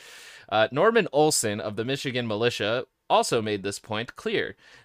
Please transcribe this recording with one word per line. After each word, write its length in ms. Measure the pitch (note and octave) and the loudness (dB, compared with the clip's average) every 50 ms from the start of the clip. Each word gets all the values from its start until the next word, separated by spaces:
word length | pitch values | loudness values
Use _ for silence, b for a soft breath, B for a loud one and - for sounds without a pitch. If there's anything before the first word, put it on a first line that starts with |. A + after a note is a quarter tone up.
| B B B B B B B B B - | B B B B B B B B B 0
Uh, 180 | G2+ G#2+ A2 - | 2 2 2 2
Norman 340 | B2 D3 F#3+ A3+ A#3 A#3 E3+ - | 2 2 2 4 4 2 0 2
Olson 480 | - D3 D3+ D#3 - - - G#2+ G#2 G#2+ | 4 4 4 4 4 2 0 -2 -2 -4
of 160 | - G#2+ G#2 | -6 -6 -6
the 80 | A2 A2+ | -4 -4
Michigan 420 | B2+ C#3 C3 - C3+ A#2+ B2 A#2+ | -4 -4 -4 -4 -4 -4 -4 -4
Militia 600 | A2 G#2 G#2+ A#2+ B2 - - G#2 G#2 A#2 B2+ - - _ _ _ - | -2 -2 0 0 0 0 0 -2 -2 -2 -4 -4 -8 _ _ _ 2
also 320 | F3 A3 A3+ - D3 A#2 | 2 2 2 2 0 0
made 220 | G#2+ A2 G#2 F#2+ | 0 0 -2 -2
this 160 | F#2 G2+ - - | -4 -6 -6 -8
point 380 | - - G#2+ G#2+ A#2+ - - | -8 -6 -6 -6 -6 -8 -10
clear. 400 | - - A3 G#3 B2+ D2+ - B B B B B B | -10 -6 -4 -2 -2 -4 -6 B B B B B B